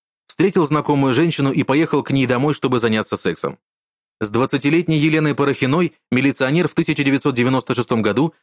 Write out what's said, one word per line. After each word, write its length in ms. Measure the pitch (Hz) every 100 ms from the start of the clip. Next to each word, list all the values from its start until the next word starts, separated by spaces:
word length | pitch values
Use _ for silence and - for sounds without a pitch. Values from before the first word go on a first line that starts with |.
| _ _ -
Встретил 400 | - 185 185 147
знакомую 480 | 151 143 143 135
женщину 380 | 123 170 151 139
и 100 | 143
поехал 400 | - 139 160 147
к 80 | -
ней 160 | 135 127
домой, 260 | 123 147
чтобы 280 | 143 139 123
заняться 360 | 113 110 104 104
сексом. 420 | 92 82 76 - _ _ _ _ _ _
С 100 | 107
двадцатилетней 680 | 113 131 139 143 165 175 156
Еленой 380 | 156 156 151 139
Порохиной 560 | 139 135 127 156 180 - _
милиционер 560 | 123 139 - 131 160 160
в 80 |
тысяча 300 | - 160 151
девятьсот 320 | 139 139 151 123
девяносто 360 | 123 131 -
шестом 300 | 123 120 117
году 320 | 107 101 165 -